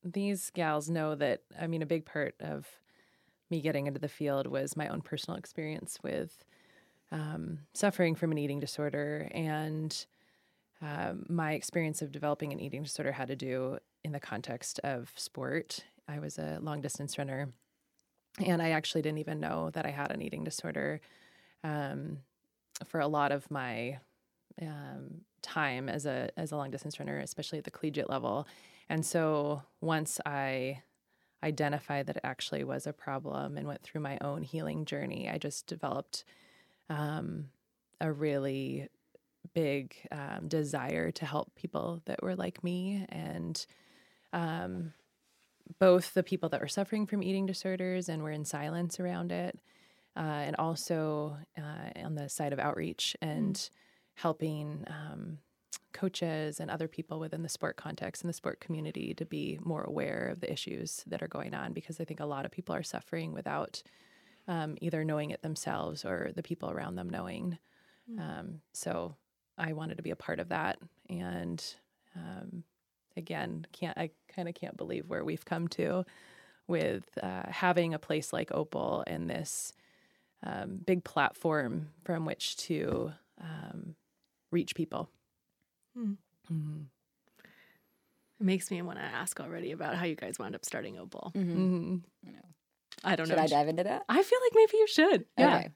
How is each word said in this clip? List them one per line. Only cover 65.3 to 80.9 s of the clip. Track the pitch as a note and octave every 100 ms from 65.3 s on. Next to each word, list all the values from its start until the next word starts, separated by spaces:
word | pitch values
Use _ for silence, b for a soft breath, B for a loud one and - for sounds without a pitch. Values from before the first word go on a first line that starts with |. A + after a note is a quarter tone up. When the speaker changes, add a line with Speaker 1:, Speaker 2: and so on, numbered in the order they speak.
Speaker 1:
it | -
themselves | D#3 D#3 - - E2 D3 -
or | - - E3+
the |
people | E3 E3+ -
around | D#2 - F3+
them | F3+
knowing. | - F3+ - F3+ E3+ _ _ _ _ -
Speaker 2:
Mm. | A3+
Speaker 1:
Um, | D#3+ - F3 D#3+ _
so | - - E2+ F2 D3+ _ _ _ -
I | E3
wanted | D3+ D#3+ D#3+
to |
be | D#3+
a | E3+
part | - E3+
of | F3
that. | E3+ D#3 - E3 _ -
And, | F2 F2+ F3 - E2+ - - _ _ _ F3
um, | E3 F#3 F#3 F3+ E3 _ _ _ _ -
again, | E3 D#3+ D3+ E3 E3
can't, | - E3+ -
I | E3 - _
kinda | - F3
can't | F3 - -
believe | - - F3
where | - D#3
we've | E3 -
come | E3 E3+
to | - F3 F3+ F#3 b b b b b -
with, | E3+ D#3 G3 - -
uh, | F#2 F#2 -
having | E3+ F#3 F3 E3 D#3
a |
place | - D#3 -
like | E3+ D#3+
Opal | - D#3 - - - -
and | D#3 E3+
this, | - D3+ - - - _ _ _ _ _ _
um, | - - G2 F#3+
big | F3+